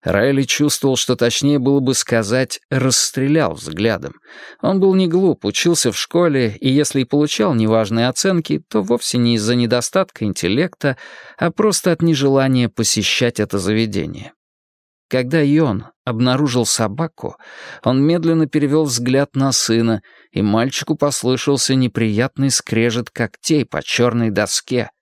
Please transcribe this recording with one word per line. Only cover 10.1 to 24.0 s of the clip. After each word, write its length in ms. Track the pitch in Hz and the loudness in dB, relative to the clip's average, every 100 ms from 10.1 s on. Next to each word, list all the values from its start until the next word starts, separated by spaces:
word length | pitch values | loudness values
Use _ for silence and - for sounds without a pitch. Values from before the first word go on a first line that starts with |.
| - | -4
интеллекта, 720 | 110 92 87 107 185 - 147 127 - - - - | -6 -2 -2 0 -2 -2 -4 -4 -10 -20 -20 -4
а 140 | 175 | -4
просто 400 | - 214 196 190 | 0 0 0 0
от 100 | 165 | 0
нежелания 680 | 170 151 139 139 135 127 120 | 2 2 2 2 2 2 0
посещать 680 | - 113 - 101 - 120 - | -2 -2 0 0 0 0 0
это 220 | 107 101 | -2 -2
заведение. 720 | 92 107 113 95 76 - - _ _ _ _ _ _ _ _ | 0 0 0 -2 -6 -8 -16 _ _ _ _ _ _ _ _
Когда 300 | 131 127 160 | -2 0 2
Йон 460 | 143 151 151 92 - _ - | 4 4 2 0 -6 _ -6
обнаружил 580 | 113 127 131 147 123 | 0 2 2 2 0
собаку, 720 | 113 - 110 101 165 _ - - - - - - | 0 0 -2 -2 -8 _ -12 -12 -20 -20 -18 -6
он 180 | - 131 | 0 2
медленно 440 | 143 170 165 160 151 | 4 2 2 2 2
перевел 380 | 156 143 151 | 0 0 0
взгляд 520 | 151 120 120 131 139 135 | 0 -2 0 0 0 0
на 160 | 135 | 0
сына, 480 | 127 - 113 113 110 - - _ | 0 2 2 2 0 -4 -20 _
и 100 | - | -2
мальчику 560 | 104 107 123 - - 156 | 0 2 0 -4 -4 0
послышался 760 | 143 - 123 127 - 139 - | 0 0 -2 -2 0 0 2
неприятный 760 | 131 127 - 113 104 131 - 135 | 2 0 0 0 0 -2 0 0
скрежет 600 | - - 110 117 117 120 | 0 -2 0 0 -2 -6
когтей 560 | - 113 _ - 151 117 | -6 -6 _ -2 0 0
по 160 | - | -6
черной 480 | - - | -6 0